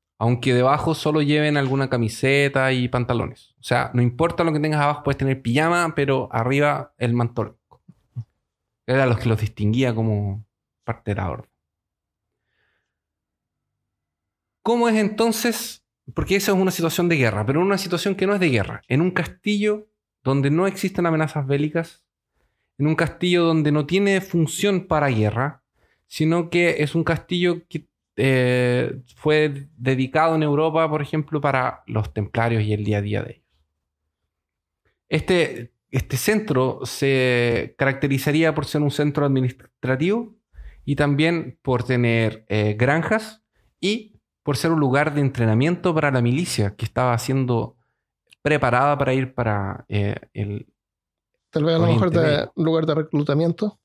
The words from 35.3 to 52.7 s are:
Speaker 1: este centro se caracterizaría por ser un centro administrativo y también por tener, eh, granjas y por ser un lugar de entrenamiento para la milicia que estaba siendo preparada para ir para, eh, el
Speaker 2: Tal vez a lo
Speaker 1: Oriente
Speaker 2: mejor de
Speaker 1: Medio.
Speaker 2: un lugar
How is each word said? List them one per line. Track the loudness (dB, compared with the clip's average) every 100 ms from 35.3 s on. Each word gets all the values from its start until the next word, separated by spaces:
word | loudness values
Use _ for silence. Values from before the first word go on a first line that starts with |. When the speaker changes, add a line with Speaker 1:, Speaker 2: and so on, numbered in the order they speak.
| 0 0 -4 -14 _ _
Speaker 1:
este | -6 -4 -2
centro | 0 0 0 0 0 -2 -10
se | -4 0 2 2 2 2 0 -4 -2
caracterizaría | -2 0 -2 0 0 2 2
por | 0 -2
ser | -2
un | 0
centro | 0 -2 0 0
administrativo | 2 0 -4 -16 _ -4 0 0 -2 -4 -14 _ -20 -20 -14 -6
y | 0
también | 2 2 2 0 -4 -8
por | -2 -2
tener, | 0 2 2 2 2 -2 -4
eh, | 0 0 2
granjas | 2 2 0 -2 -4 -14 _ _ _ _
y | -2 -2 -6 _ _ _
por | -4 -2
ser | 0
un | 2
lugar | 2 2 2
de | 0
entrenamiento | 0 0 2 2 2 0 0 0
para | 0
la | 2
milicia | 2 0 -2 -2 -2 -2
que | -6
estaba | -2 0 0
siendo | -2 -2 0 0 -2 -10 _ _ _ _ _ _
preparada | -2 0 2 2 2 2
para | 0
ir | 0 -2
para, | -2 -2 -2 -4 -8 -6
eh, | -2 -2 -4 -8
el | -8 -6 -6 -10 _ _ _ _ _ _ _ _
Speaker 2:
Tal | -2
vez | 0 2
a |
lo | 4
Speaker 1:
Oriente | 4 2
Speaker 2:
mejor | 2
de | 2
Speaker 1:
Medio. | 2 -2 -2
Speaker 2:
un |
lugar | 0